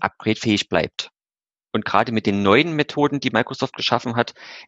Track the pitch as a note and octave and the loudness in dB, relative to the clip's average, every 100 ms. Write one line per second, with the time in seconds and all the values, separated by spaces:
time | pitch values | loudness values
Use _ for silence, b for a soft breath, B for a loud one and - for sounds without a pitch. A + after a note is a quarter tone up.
0 | G2 - A2 G#2+ A2+ G#2 - E2+ D#2 - | -8 -4 -2 0 0 0 0 -2 -2 -6
1 | - _ _ _ _ _ _ A2+ - G2 | -12 _ _ _ _ _ _ -6 0 0
2 | A#2+ A2 G#2+ G2+ G2 A2+ E3+ D#3 D3 - | 2 0 0 2 4 4 4 0 -2 0
3 | D3 C#3 B2+ A2+ - C3 C3+ - - A#2+ | 0 0 -2 0 -2 -4 -6 -4 -2 -2
4 | B2 A#2 - - B B | 0 -2 -2 -6 B B